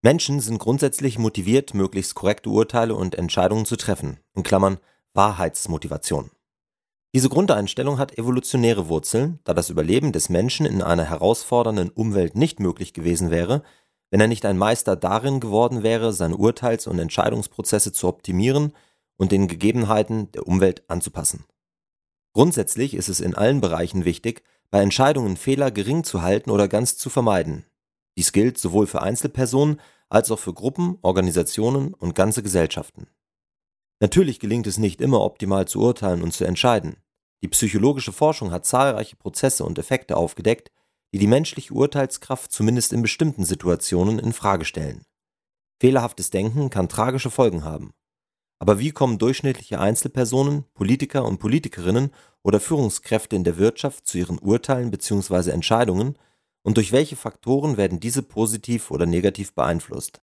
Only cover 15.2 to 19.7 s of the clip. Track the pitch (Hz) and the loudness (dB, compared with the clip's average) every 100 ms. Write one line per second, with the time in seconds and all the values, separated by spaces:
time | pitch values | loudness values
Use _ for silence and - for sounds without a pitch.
15.2 | 127 135 113 104 120 120 107 113 113 95 | 0 -4 0 2 2 2 0 2 0 -2
16.2 | 85 85 104 120 127 117 - 87 85 - | -2 2 0 2 -2 -2 -2 -4 -2 0
17.2 | - 113 107 - - 104 101 - 90 - | 0 0 -6 -6 -2 0 0 -2 -2 -4
18.2 | - 90 113 135 147 - _ _ _ _ | -4 0 2 2 0 -4 _ _ _ _
19.2 | 95 98 95 85 98 | 2 2 2 2 0